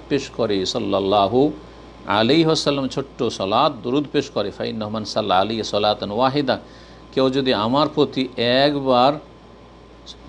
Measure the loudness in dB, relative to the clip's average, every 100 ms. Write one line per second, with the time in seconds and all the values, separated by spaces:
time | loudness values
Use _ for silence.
0 | -2 -4 -4 -4 -2 0 -2 -4 -2 0
1 | 2 4 4 4 2 -2 -14 -20 -20 -14
2 | -2 0 4 4 4 2 0 -2 -4 -6
3 | -8 -4 -4 -2 0 2 2 0 -2 -2
4 | -2 -4 -2 -4 -6 -6 -8 -6 -6 -6
5 | -4 -4 2 2 2 -2 -2 0 0 0
6 | -4 0 0 0 0 -2 -4 -20 -20 -20
7 | -6 0 0 2 0 0 2 2 0 0
8 | 0 0 -6 -2 0 4 2 0 2 4
9 | 4 2 -8 -20 -20 -20 -20 -20 -20 -20
10 | -20 -16